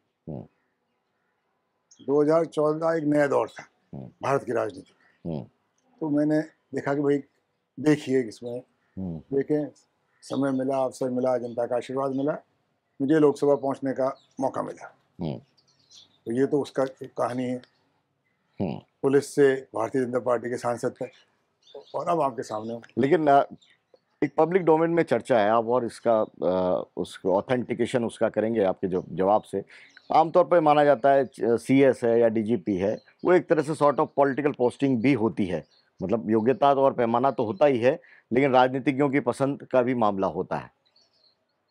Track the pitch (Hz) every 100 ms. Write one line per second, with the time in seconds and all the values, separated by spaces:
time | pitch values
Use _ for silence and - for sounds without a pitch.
0 | _ _ - 67 - _ _ _ _ _
1 | _ _ _ _ _ _ _ _ _ _
2 | 127 143 147 160 165 160 151 156 165 165
3 | 147 147 143 127 107 - - _ _ 69
4 | 123 - 123 139 - 113 110 92 - _
5 | _ _ 87 76 - _ _ _ _ -
6 | 156 147 151 151 156 _ _ 135 139 143
7 | 143 143 - _ _ _ _ - 143 147
8 | 127 131 113 - 120 123 - _ _ 95
9 | 92 80 - 139 139 151 139 - _ _
10 | _ _ - 123 139 131 131 135 131 -
11 | 131 123 127 123 120 117 117 123 123 131
12 | 139 135 143 - - _ _ _ _ -
13 | 135 160 147 139 143 139 135 127 135 127
14 | 131 - _ - 135 - 101 87 - _
15 | _ - 82 67 - _ _ _ _ -
16 | _ _ 117 120 135 147 123 - 135 -
17 | - - 120 123 123 123 - _ _ _
18 | _ _ _ _ _ - 92 53 - _
19 | 135 139 135 - 139 131 - 110 110 135
20 | 123 123 120 120 120 120 120 117 123 -
21 | 127 - _ _ _ _ _ 143 - 135
22 | 170 170 139 113 - 107 113 117 - 113
23 | 135 170 151 139 - - _ _ _ _
24 | _ - 147 - 160 185 165 156 170 170
25 | 156 117 - 117 104 117 113 123 117 -
26 | 117 110 107 - 82 92 92 71 - -
27 | 90 - 95 95 - 123 110 110 117 123
28 | 110 - 110 107 110 113 92 90 95 90
29 | 76 82 92 104 - 98 - - - -
30 | - 151 165 175 170 175 156 147 147 123
31 | 139 139 127 - 117 113 - 135 135 117
32 | 117 117 117 110 107 117 104 92 98 -
33 | _ _ - 180 - 156 135 151 147 139
34 | 156 - 139 127 143 120 123 - 139 120
35 | 123 123 110 143 92 80 - _ _ -
36 | 92 113 104 110 113 117 143 135 135 120
37 | 117 120 135 127 110 98 147 123 123 165
38 | - - - 120 139 127 131 131 123 131
39 | 143 135 120 117 139 143 - 127 120 123
40 | 104 98 92 82 82 73 62 _ _ _
41 | _ _ _ _ _ _ _